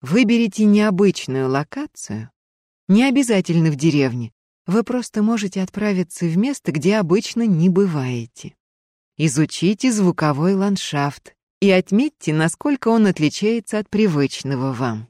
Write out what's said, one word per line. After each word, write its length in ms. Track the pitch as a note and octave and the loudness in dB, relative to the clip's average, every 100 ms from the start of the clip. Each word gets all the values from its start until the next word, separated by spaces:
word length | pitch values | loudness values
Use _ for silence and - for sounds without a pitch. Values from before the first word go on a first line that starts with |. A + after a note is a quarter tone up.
Выберите 640 | C3 G3 A#3 A#3 A#3 G3+ | 0 2 4 2 0 2
необычную 840 | G#3+ G#3 G#3+ F#3 G3+ - - C3 C3 | 4 4 2 2 2 2 -4 -4 -2
локацию. 800 | C3+ D3+ - D4+ - - G#2 A2+ _ _ _ _ _ - | -2 -4 -10 -12 -14 -12 -12 -12 _ _ _ _ _ 2
Не 160 | G3 | 2
обязательно 680 | C4+ B3+ A#3 G#3 F3+ E3 D#3+ | 4 2 2 0 2 2 2
в 60 | C#3+ | 2
деревне. 560 | D#3+ D3 C3+ B2 A#2 _ _ _ - | 2 2 0 -2 -8 _ _ _ -2
Вы 160 | G3+ | -2
просто 400 | A3+ B3 A3+ A3 | 0 -4 -4 -2
можете 400 | G#3 A3+ G3+ G3 | 0 0 -4 -6
отправиться 640 | F#3 - G#3 F#3 F3 - E3+ | -6 -4 -2 -2 -4 -4 -2
в 100 | E3 | 0
место, 360 | B3 C#4 - | -2 -4 -6
где 240 | D3+ D3+ G#3+ | -2 0 0
обычно 500 | E3+ F#3 - - A#3 | 2 0 0 -2 0
не 220 | E3+ F3+ | 2 2
бываете. 880 | F3+ G3+ D#3 B2+ A#2+ A#2 - - _ _ _ _ _ _ - | 2 0 0 -4 -6 -8 -16 -20 _ _ _ _ _ _ -2
Изучите 760 | D#3 B2+ D3+ - E3+ G#3+ C4 | -2 0 -2 0 -2 0 0
звуковой 600 | G#3+ F3+ E3+ D#3 C#3 E3+ | 2 0 2 0 0 0
ландшафт 840 | G3 G3 G3 - D3 C#3+ - - _ _ _ | 0 0 -2 -4 -4 -4 -6 -20 _ _ _
и 100 | G3 | 2
отметьте, 640 | F#3 F#3 G3+ D4 _ - | 2 2 0 0 _ -4
насколько 540 | D#3 D#3+ - D4 C#4 - | 0 0 -2 -4 -2 0
он 180 | A3+ G#3 | 2 2
отличается 720 | F3+ D3+ - G#3 A#3 - G#3+ | 2 -2 0 -2 -2 -4 -6
от 100 | G#3 | -4
привычного 840 | G#3 G#3+ D3+ C3+ - C3+ C3+ C3+ | 0 2 2 -2 -4 -6 -4 -4
вам. 360 | A#2+ B2+ A2 A#2 | -4 -6 -6 -12